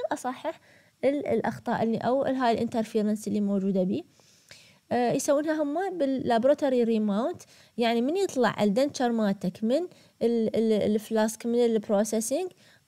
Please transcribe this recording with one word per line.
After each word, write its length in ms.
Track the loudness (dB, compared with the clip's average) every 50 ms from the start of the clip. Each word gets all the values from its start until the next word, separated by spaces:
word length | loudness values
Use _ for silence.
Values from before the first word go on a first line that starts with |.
| -4 -4
أصحح 500 | -4 -4 -4 -6 -8 -6 -8 -8 -8 -10 _ _ -20 -20 _ _ _ _ 0
ال، 240 | 0 0 0 -2 -2
الأخطاء 560 | -2 -2 -2 -2 -4 -6 -4 -4 -2 -2 0
اللي 140 | 0 -2 -2
أو 280 | 0 0 0 0 0
ال، 100 | 0 0
هاي 160 | 0 2 0
الانترفيرنس 760 | 0 0 -2 -2 -2 -4 -4 -2 -2 -2 0 0 -2 -2 -4 -4
اللي 140 | -2 -2
موجودة 420 | 0 0 0 0 0 0 2 2 0
بيه. 200 | 0 0 -4 -6 _ _ _ _ _ _ _ _ -20 -20 -20 -20 -20 -20 _ _ -4
آه، 200 | -2 0 0 2
يسوونها 520 | 0 0 2 2 2 2 2 0 0 0 0
هم 340 | -2 -2 -2 -4 -4 -2 -2
باللابوراتوري 880 | -2 0 0 -2 0 0 2 4 4 4 4 4 2 2 2 2 2
ريماونت، 580 | 2 2 0 0 0 0 0 -2 -2 -4 -8 -12 -20 -20 -20 -20 -12 _ -2
يعني 240 | 0 0 2 0
من 160 | 0 0 0 0
يطلع 460 | -2 -2 0 2 0 2 2 2 0
الدنتشر 480 | 2 2 2 0 0 0 0 0 0
مالتك 520 | 0 2 0 0 0 -2 -4 -6 -6 -2 -2
من 180 | 0 0 0 -2 -4 -10 -16 -20 _ _ -2
ال، 340 | -2 0 2 2 0 0 0
ال، 180 | 0 2 2 2
الفلاسك 720 | 2 2 2 0 0 -2 -2 0 0 0 0 -2 -4 -4
من 200 | -2 2 2 2
البروسيسنج، 840 | 2 2 0 0 0 2 2 2 2 0 -2 -2 -2 -2 -2 -2 -4 -8 _ _ -20 -20 _ _